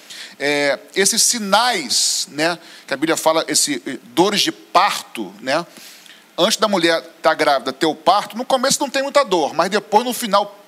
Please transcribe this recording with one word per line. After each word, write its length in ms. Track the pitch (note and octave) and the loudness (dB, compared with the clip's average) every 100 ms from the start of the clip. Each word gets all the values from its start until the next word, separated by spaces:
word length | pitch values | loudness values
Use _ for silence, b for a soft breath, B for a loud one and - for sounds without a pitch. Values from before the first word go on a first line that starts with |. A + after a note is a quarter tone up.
| B B B - | B B B -6
é, 400 | C#3+ D3 C#3+ C3 - | -2 0 0 -2 -4
esses 280 | F#3 G3 A3+ | 0 0 2
sinais, 1080 | - A#3+ G3+ G3+ B3 G#3 A#2+ - - - - | 0 -2 0 2 2 -2 -2 -2 -2 -4 -6
né, 280 | C#3+ E3 E3+ B B - | -2 -2 -4 B B -8
que 80 | |
a 20 | C3+ | -4
Bíblia 200 | E3 D#3 | 0 2
fala, 280 | D#3+ D#3+ - | 2 2 0
esse, 340 | D3 - C3+ C#3 | -2 -2 -4 -6
eh, 120 | C3 A#2 | -10 -4
dores 260 | B2 G3 G3+ | 0 2 2
de 100 | D#3 | -2
parto, 800 | - - E3+ G3 - - - F#2 G2+ | -4 0 2 2 0 -10 -12 -12 -10
né, 260 | B2+ D3+ F3 B B B B B _ - | -4 -4 -4 B B B B B _ -2
antes 220 | G3 - | 0 2
da 100 | G#3+ | 0
mulher 320 | G3 E3 E3 - - | 2 2 0 -4 -2
tá 100 | E3 | 0
grávida 380 | D3+ D3+ C#3 B2 | 2 2 2 -2
ter 140 | B2+ D#3+ | -2 -2
o 80 | |
parto, 420 | - - G3+ - G#3+ | 0 2 2 0 -8
no 80 | |
começo 340 | C4 C4 C4+ - | -2 0 0 -2
não 120 | C#4+ | -2
tem 120 | C4+ | -4
muita 220 | C#4 C#4+ | 0 2
dor, 300 | A#3+ F3+ C3+ | 2 0 0
mas 160 | D3 F#3 | -2 -2
depois, 340 | G3 - G#3 | -2 0 0
no 80 | B3 | 0
final, 500 | - A3+ G3+ G#3 - | -4 0 0 0 -8